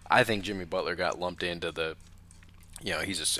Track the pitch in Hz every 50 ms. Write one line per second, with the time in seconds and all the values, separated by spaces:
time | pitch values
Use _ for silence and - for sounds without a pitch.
0 | - - - 117 123 113 110 101 90 98 104 95 90 80 92 92 82 76 87 85
1 | 90 85 - - 87 90 90 - 90 90 87 85 82 85 80 80 80 80 80 -
2 | - - - - - - - - - - - - - - - - - - 80 78
3 | 80 98 98 85 95 - -